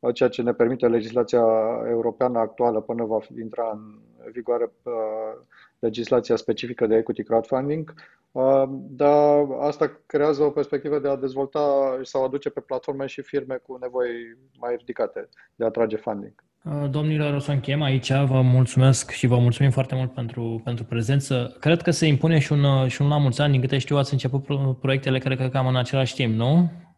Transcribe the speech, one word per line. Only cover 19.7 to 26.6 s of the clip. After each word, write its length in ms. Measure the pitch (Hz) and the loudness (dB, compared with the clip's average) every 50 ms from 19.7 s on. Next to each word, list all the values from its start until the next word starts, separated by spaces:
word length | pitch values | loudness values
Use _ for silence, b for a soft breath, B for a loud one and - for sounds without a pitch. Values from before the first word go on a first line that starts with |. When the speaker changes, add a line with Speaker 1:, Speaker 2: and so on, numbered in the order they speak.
Speaker 2:
foarte 240 | 123 - 131 131 - | 2 2 -2 -2 -2
mult 180 | 131 131 123 - | -4 -4 -4 -6
pentru, 480 | - 120 113 - - 117 113 113 117 113 | -8 -8 -8 -8 -8 -6 -6 -6 -6 -6
pentru 200 | 120 120 117 117 | -6 -6 -6 -6
prezență. 720 | - - 117 117 104 135 143 139 - 135 123 120 120 - - | -6 -4 -4 0 2 0 0 0 0 -2 -2 -2 -4 -8 -4
Cred 220 | - 147 165 170 | 2 2 2 2
că 100 | 170 - | 2 0
se 140 | 170 - - | 0 2 4
impune 340 | 160 147 131 - 160 165 156 | 4 4 4 2 4 4 4
și 120 | 139 - | 2 2
un, 120 | 151 147 143 | 2 2 4
uh, 240 | 143 139 135 131 127 | 4 4 4 2 0
și 140 | 120 - | 0 0
un 60 | 143 143 | 0 2
la 100 | 147 147 | 2 4
mulți 240 | 143 135 117 - | 2 2 2 2
ani. 100 | 147 147 | 2 2
Din 100 | 139 131 | 2 2
câte 160 | 123 135 139 139 | 2 0 0 -2
știu, 200 | 127 - 147 143 | 0 0 0 0
ați 160 | 139 - - | 2 2 0
început 300 | 131 - 131 123 139 139 | -2 -2 -2 -2 -2 -4
pro-, 340 | - 143 139 139 135 131 - | -2 -4 -2 -2 -2 -2 -2
proiectele, 380 | - 139 135 131 135 139 131 131 | 0 0 0 0 0 0 -2 0
cred 180 | 131 135 131 127 | 0 -2 -2 -2
că 100 | 131 127 | -2 -2
cam 200 | 127 135 127 131 | 0 0 0 2
în 80 | 127 | 0
același 400 | 127 123 - - 135 131 117 - | 0 0 0 0 0 0 0 -2
timp, 200 | - 135 117 110 | -2 -2 0 0
nu? 360 | 110 117 123 147 170 | 0 2 4 4 4